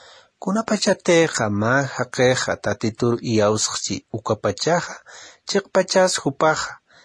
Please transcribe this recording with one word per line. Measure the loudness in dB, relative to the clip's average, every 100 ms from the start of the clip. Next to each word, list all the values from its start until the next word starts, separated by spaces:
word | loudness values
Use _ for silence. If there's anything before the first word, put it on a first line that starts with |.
| -20 -20 _ -10
Kunapachateja, | -4 -4 -2 -2 0 0 4 4 4 0 -2
maja | 0 2 2 0 -4
queja, | -6 2 2 2 -2 -4
tatitur | -4 -2 -4 0 0 0
y | 0 2
ausxi, | 4 2 -2 -4 -6 -8 -8
ukapachaja, | -8 -4 -2 -2 -2 0 -2 -2 -14 -20 -20 -20 -20 -4
chiqpachas | -4 0 -2 2 2 2 0
jupaja, | -4 0 0 0 -4 -12 _ -20